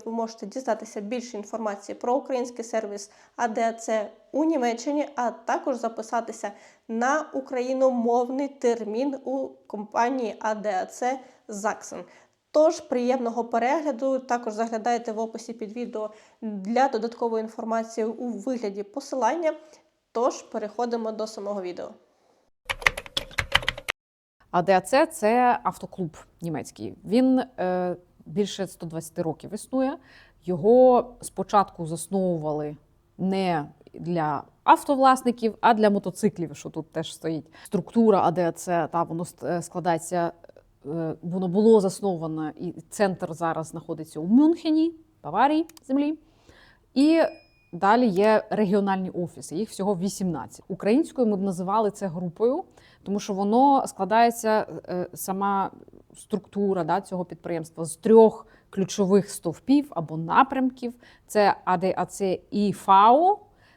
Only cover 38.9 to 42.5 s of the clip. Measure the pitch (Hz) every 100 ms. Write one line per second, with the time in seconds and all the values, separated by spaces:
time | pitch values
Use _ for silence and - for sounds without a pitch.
38.9 | 165 165 165 170 - 139 170 160 - 170
39.9 | 165 - 180 170 - - - _ _ 139
40.9 | 165 160 - 175 185 185 185 220 220 185
41.9 | - 196 170 160 156 151